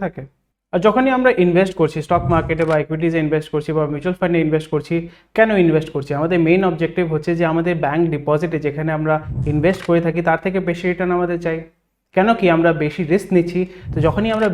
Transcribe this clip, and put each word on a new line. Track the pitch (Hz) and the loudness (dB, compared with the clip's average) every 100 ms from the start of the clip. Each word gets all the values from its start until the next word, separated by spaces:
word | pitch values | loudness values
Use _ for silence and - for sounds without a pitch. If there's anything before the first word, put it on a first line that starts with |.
থাকে। | 196 - 139 _ _ _ _ | -8 -8 -16 _ _ _ _
আর | 180 208 | 0 2
যখনই | 220 262 254 | 2 2 2
আমরা | 254 208 180 | 2 2 2
ইনভেস্ট | 175 190 180 | 4 0 0
করছি | 156 160 147 | -2 -2 -2
স্টক | 175 170 | -2 2
মার্কেটে | 165 156 160 160 | 0 0 -2 0
বা | 156 | 0
ইকুইটিজে | 147 156 165 165 151 | 0 -2 -2 0 0
ইনভেস্ট | 151 151 | -2 -2
করছি | 151 147 156 | -6 -2 -2
বা | 151 | -2
মিউচুয়াল | 147 170 180 | -4 -4 -2
ফান্ডে | 180 170 160 | 0 2 2
ইনভেস্ট | 156 156 | 0 -2
করছি, | 151 147 165 170 - _ - | -4 -2 -4 -4 -16 _ 2
কেন | 220 202 170 | 2 4 4
ইনভেস্ট | 156 156 143 | 2 -2 -8
করছি? | 139 143 | -6 -4
আমাদের | 165 180 165 | 0 2 4
মেইন | 180 190 | 4 2
অবজেক্টিভ | 160 165 165 170 | 0 -2 -2 -2
হচ্ছে | 156 156 170 | -2 -2 0
যে | 170 | 0
আমাদের | 160 170 170 | 0 0 0
ব্যাংক | 147 151 170 | 0 0 0
ডিপোজিটে | 147 139 151 170 165 147 | 0 0 0 0 -2 -4
যেখানে | 139 156 156 | -4 -4 -2
আমরা | 156 156 - - 127 | 0 0 -2 -6 -2
ইনভেস্ট | 147 160 190 - | 0 2 0 0
করে | 170 170 | 2 2
থাকি, | 165 170 | -2 0
তার | 160 190 | 0 0
থেকে | 185 175 | -2 -4
বেশি | 170 185 | -4 -4
রিটার্ন | 175 180 180 | -4 -2 -2
আমাদের | 175 175 170 | -2 -4 -4
চাই। | 160 165 _ _ _ _ - | -6 -8 _ _ _ _ 0
কেন | 202 226 | 2 4
কি? | 185 165 | 4 4
আমরা | 165 156 | 4 2
বেশি | 151 - 156 | -2 -4 0
রিস্ক | 175 - 180 | 0 2 0
নিচ্ছি। | 170 180 185 - - | 2 -2 -4 -8 -8
তো | - 156 | 0 0
যখনই | 160 220 220 | 0 0 0
আমরা | 214 | 0